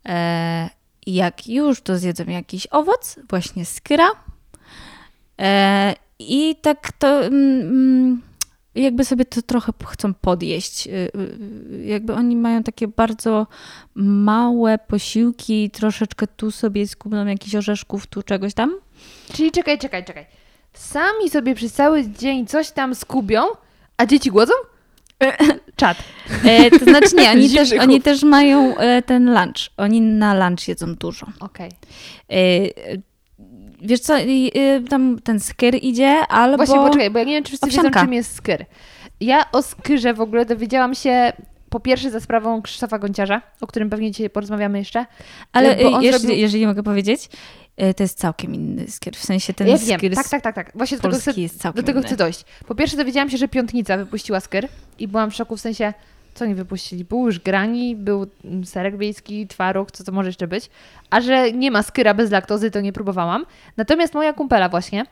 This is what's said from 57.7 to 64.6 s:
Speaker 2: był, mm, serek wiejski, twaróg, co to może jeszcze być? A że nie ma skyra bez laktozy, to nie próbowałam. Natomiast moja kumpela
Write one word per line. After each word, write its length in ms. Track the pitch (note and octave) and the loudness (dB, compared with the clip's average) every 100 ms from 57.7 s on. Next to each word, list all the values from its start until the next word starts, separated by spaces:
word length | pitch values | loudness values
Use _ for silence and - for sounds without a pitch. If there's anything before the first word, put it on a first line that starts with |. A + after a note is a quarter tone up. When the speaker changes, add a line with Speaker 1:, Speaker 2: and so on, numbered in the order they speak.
| A#3+ B3 A3 | -4 -6 -6
Speaker 2:
był, 300 | G3+ G3+ G3 _ | -4 -4 -6 _
mm, 200 | F#3+ F#3 | -12 -10
serek 320 | F3+ F#3+ F#3+ G3 | -8 -8 -8 -6
wiejski, 480 | G#3 G#3 - G#3 G3+ | -8 -8 -14 -12 -12
twaróg, 440 | - F#3 G3 G3+ | -6 -4 -4 -6
co 140 | - | -12
to 80 | F#3+ | -8
może 160 | F#3+ F#3 | -6 -6
jeszcze 180 | F3+ E3+ | -6 -8
być? 220 | F#3+ - _ - - _ | -8 -10 _ -20 -20 _
A 100 | G#3+ | 0
że 320 | B3 C4 B3 | 2 2 2
nie 180 | A#3+ C4+ | 0 0
ma 120 | G#3+ | 0
skyra 320 | - - A3+ | -2 0 0
bez 160 | G#3 A3+ | 2 0
laktozy, 400 | G3 - G#3 A3 | 0 -2 -4 -2
to 100 | G#3 | -4
nie 120 | G3+ | -6
próbowałam. 520 | F#3+ G3+ F#3 E3+ G3+ E4+ _ - - | -6 -6 -4 -4 -4 -8 _ -16 -10
Natomiast 380 | G#3+ D#4+ E4 | -2 0 0
moja 180 | D4+ D#4 | 0 -2
kumpela 360 | D4+ C#4+ A3+ | -2 0 0